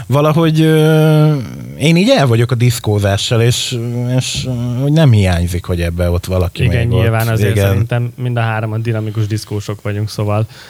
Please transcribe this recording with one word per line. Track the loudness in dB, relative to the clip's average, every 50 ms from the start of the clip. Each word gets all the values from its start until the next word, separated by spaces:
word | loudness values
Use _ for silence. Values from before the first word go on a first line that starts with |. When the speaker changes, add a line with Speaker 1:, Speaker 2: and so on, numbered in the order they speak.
| -6
Speaker 1:
valahogy, | -2 0 2 2 2 2 2 2 2 2 2
ö, | 2 4 4 4 4 4 4 4 4 4 4 4 4 2 2 0 -4 -8 -10 -12 -14 -14 -6 -2
én | 2 2 4
így | 4 4 4
el | 4 4 4
vagyok | 4 4 2 2 0
a | 0
diszkózással, | 2 2 0 0 0 -2 -2 0 0 2 0 0 -2 -2 0 0 2 2
és, | 2 0 0 -4 -6 -6 -6 -6 -6 -6 -6 -4 -2 -2 -2
és, | -2 -4 -6 -8 -6
ö, | -6 -6 -4 -4 -4 -4 -2
hogy | 0 0 2
nem | 4 4 6 6
hiányzik, | 4 4 2 2 0 0 -2 -4 -4 -4
hogy | -4 -4 -2
ebbe | -2 -2 -2 -2 0 0
ott | 0 -2 -2
valaki | -2 -2 -2 -2 -2 -2 -2 0
Speaker 2:
Igen, | 0 0 0 0
Speaker 1:
még | 0 0
ott. | 2 2
Speaker 2:
nyilván | 2 0 0 0 0
azért | 0 0 0 0 2
Speaker 1:
Igen. | 2 2
Speaker 2:
szerintem | 2 2 0 0 -2 -2 -4 -4 -4 -6
mind | -6 -6 -4 -2
a | -2
hárman | -2 -2 -2 -4 -4 -4 -4 -4 -4
dinamikus | -4 -4 -4 -4 -4 -4 -4 -4
diszkósok | -4 -4 -6 -6 -6 -8 -8 -6 -8 -10 -8 -8
vagyunk, | -6 -6 -4 -6 -6
szóval | -6 -4 -2 -2 0 -2 -2 -4 -6 -14 -20 -16